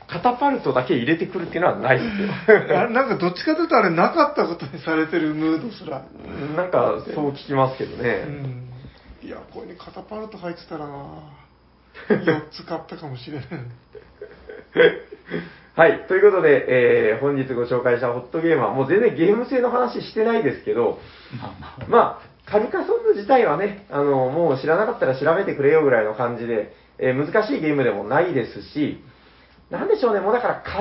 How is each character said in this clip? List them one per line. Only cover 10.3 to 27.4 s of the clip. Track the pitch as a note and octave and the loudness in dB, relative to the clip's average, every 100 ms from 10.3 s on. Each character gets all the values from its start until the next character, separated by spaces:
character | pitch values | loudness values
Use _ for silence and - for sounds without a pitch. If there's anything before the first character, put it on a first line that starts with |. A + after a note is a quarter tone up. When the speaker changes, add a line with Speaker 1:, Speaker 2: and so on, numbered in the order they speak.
| F#3 | -12
Speaker 2:
入 | F3 | -10
っ | E3+ | -12
て | - | -12
た | D#3+ | -12
ら | D3 | -10
な。 | C#3 C#3+ D#3 D3+ C#3+ - _ _ _ _ - - | -12 -14 -16 -20 -20 -20 _ _ _ _ -10 -2
四 | G#3 E3+ D#3 - | 0 2 0 -2
つ | - - | -16 -10
買 | D#3+ | -10
っ | - | -10
た | F#3+ | -14
か | D3 | -12
も | B2 | -12
し | - | -12
れ | D3 | -12
な | |
い。 | - | -12
Speaker 1:
<laughs> | D#3 A#2+ A#2+ _ - - - - - - - - - - - - - - E3+ - - - - | -12 -14 -18 _ -20 -20 -20 -20 -20 -20 -20 -6 4 4 4 -12 -20 -12 -10 -10 -18 -4 4
は | E3 | 6
い。 | - - | 4 0
と | F#3+ | 6
い | |
う | G#3 | 6
こ | F#3+ | 6
と | |
で、 | D#3+ B2+ - | 6 6 4
え | B2+ A#2+ A#2+ A2 | 4 6 6 4
ー、 | A2+ | 2
本 | C#3+ C#3 | 0 -2
日 | C3 | -2
ご | A#2+ | -2
紹 | A#2 B2+ | -2 0
介 | B2 A#2 | 2 2
し | |
た | B2 | 0
ホ | A#2+ | -4
ッ | - | -6
ト | E3 | -2
ゲ | E3 | 2
ー | D3 | 2
ム | |
は、 | G#2+ | 2
も | C3 | 0
う | C3+ | 2
全 | G3 | 4
然 | A#3 C#3 | 2 2
ゲ | E3+ | 2
ー | A3 | 2
ム | B3 | 0
性 | C4 | 0
の | A#3+ | 0
話 | A#3+ A#3+ - | 0 -2 -4
し | - | -8
て | A3 A3 | -2 0
な | A3+ | 2
い | |
で | C#3 G#2+ | 0 -4
す | G#2 | -4
け | |
ど、 | A2+ G#2+ - - - - A#2+ | 0 0 -2 -12 -20 -16 -14
Speaker 3:
ま | A2 | -14
あ | - | -16
ま | - | -18
あ。 | - - | -14 0
Speaker 1:
ま | A3 - - | 2 2 -2
あ、 | - _ - | -18 _ -2
カ | G#3 | 0
ル | B3 | 0
カ | F#4+ F4+ | -4 -2
ソ | A#4 | 0
ン | A4 | 2
ヌ | |
自 | G3+ G3+ | 0 4
体 | C4 F#3 | 4 4
は | D3 | 2
ね、 | G3+ - - | -2 -6 -8
あ | C#3+ | -2
の、 | C#3+ C3+ B2+ | 2 2 0
も | D#3 E3 C3 | 2 0 0
う | |
知 | C#3 | 2
ら | E3+ | 2
な | A3 | 0
か | |
っ | A3+ | 0
た | - | 0
ら | - | 0
調 | D3 E3+ | 2 2
べ | E3 | 0
て | D3 | 2
く | |
れ | C#3 | 4
よ | D#3 | 6
ぐ | C#3+ | 6
ら | A#2 | 4
い | G#2+ | 2
の | |
感 | A2 A#2+ A#2 | -2 -4 -4
じ | A#2 | -4
で、 | A2+ G#2 - _ - | -4 -4 -10 _ -4
え | C3 | -2
ー、 | B2+ | 0
難 | D3+ A3 | 0 0